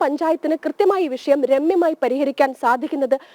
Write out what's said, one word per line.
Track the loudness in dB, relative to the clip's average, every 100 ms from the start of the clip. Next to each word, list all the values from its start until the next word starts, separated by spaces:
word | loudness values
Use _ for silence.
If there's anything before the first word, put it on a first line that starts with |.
പഞ്ചായത്തിന് | -2 0 -2 -2 -2 -4 -4
കൃത്യമായി | 0 0 2
ഈ | -2
വിഷയം | -4 0 0 2
രമ്യമായി | 2 2 2 2 0
പരിഹരിക്കാൻ | -2 0 -2 2 0
സാധിക്കുന്നത് | 0 0 0 -2 -4 -2 -2 -4